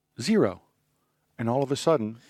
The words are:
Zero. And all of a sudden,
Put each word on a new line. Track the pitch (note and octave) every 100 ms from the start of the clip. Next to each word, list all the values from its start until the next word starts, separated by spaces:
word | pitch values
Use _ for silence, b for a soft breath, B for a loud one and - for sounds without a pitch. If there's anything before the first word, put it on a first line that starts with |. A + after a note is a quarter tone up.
| _ -
Zero. | C3+ G#3+ A2 F2 _ _ _ _ _ _ _ -
And | A2+
all | C3
of | C3+
a | C#3+
sudden, | E3 D3+ G#2+ A2+